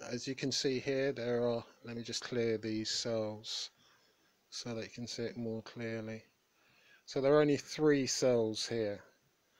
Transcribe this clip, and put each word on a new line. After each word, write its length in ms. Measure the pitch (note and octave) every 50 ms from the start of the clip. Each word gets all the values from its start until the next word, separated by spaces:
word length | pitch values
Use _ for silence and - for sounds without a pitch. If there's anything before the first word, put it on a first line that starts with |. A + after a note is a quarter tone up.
| - -
as 200 | A#2+ A#2+ - C3+
you 80 | C3
can 160 | - C#3 C3
see 260 | B2 - - C#3+ C3 B2+
here, 320 | - C#3 C3+ C3+ C3+ C#3
there 340 | C3+ A#2+ A#2 B2 A#2+ A#2+ A#2+
are, 200 | A#2+ A#2 A#2 - - - _ -
let 120 | A#2 A#2
me 60 | A#2
just 200 | A2+ - A2+ -
clear 340 | - - B2+ A#2+ A#2 A#2 A2+
these 340 | G#2 A2 A2 A2 A2 A2 -
cells 800 | - - - A#2+ A2+ A2 A2 G#2+ G#2+ G#2+ A2 - - - - - _ _ _ _ _ _ _ _ _ _ _ _ _ _ _ -
so 240 | - - - A#2+ A#2
that 100 | A2 G#2+
you 60 | -
can 180 | - A#2+ A#2+ A2+
see 160 | - - A#2
it 120 | G#2 -
more 260 | A#2+ A#2 A2+ A2 A2+
clearly. 600 | - - - B2 A#2 A2+ A2+ A2+ A2 A2 A2 A2 - _ _ _ _ _ _ _ _ _ _ _ _ - - - _
So 160 | - - C#3+
there 140 | C3 C#3 D3
are 60 | D3+
only 160 | D3+ D3 C#3+
three 500 | - - - - - D3+ D3+ D3 C#3 C3
cells 600 | A#2+ - - C#3 B2+ B2 A#2 A2+ A2 G#2+ - - -
here, 320 | A#2 A#2 A2 G2+ G2+ F#2+ - - _ _ _ _ _ _ _ _ _